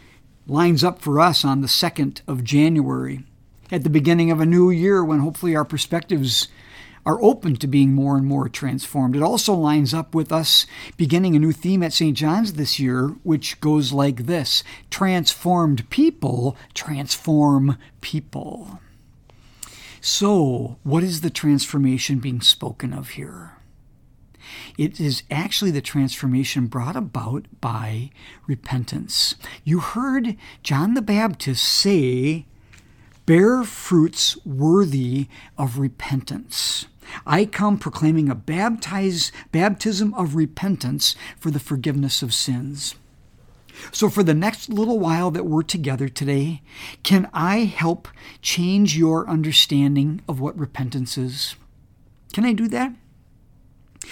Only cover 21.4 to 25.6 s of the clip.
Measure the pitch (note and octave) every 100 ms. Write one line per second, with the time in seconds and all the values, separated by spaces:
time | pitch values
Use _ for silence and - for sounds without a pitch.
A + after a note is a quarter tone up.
21.4 | D3+ C#3+ - D3 C3+ B2+ - C3+ C3+ B2
22.4 | - - B2+ - C3 C#3 C3 - C#3+ -
23.4 | E3+ - - - _ _ _ _ - _
24.4 | - - - - D#3 - D3+ B2 - C#3+
25.4 | F#3+ -